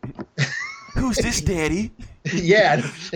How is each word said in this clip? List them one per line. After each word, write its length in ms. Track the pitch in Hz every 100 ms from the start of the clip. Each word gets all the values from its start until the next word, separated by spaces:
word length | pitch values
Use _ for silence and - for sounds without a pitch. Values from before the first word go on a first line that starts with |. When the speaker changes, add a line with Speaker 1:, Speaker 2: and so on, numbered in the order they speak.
Speaker 1:
<laughs> 920 | 131 - - - - - - - - -
"Who's 220 | 254 233
this 240 | 226 226
daddy?" 500 | - 175 156 175 220 -
Speaker 2:
<laughs> 360 | - - 147
Yeah. 480 | 165 170 214 180 151
Speaker 1:
<laughs> 0 |
"Why 80 | - - -